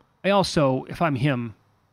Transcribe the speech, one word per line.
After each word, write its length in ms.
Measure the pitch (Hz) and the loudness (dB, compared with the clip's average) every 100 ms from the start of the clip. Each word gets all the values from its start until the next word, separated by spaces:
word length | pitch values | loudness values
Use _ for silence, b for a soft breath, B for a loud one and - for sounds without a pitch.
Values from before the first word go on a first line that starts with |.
| _ _ | _ _
I 60 | 185 | 0
also, 560 | 202 175 180 139 131 - | 2 2 2 2 0 -4
if 140 | - | -2
I'm 120 | 170 | -2
him, 400 | 135 147 123 117 - _ _ _ | 0 0 -2 -4 -12 _ _ _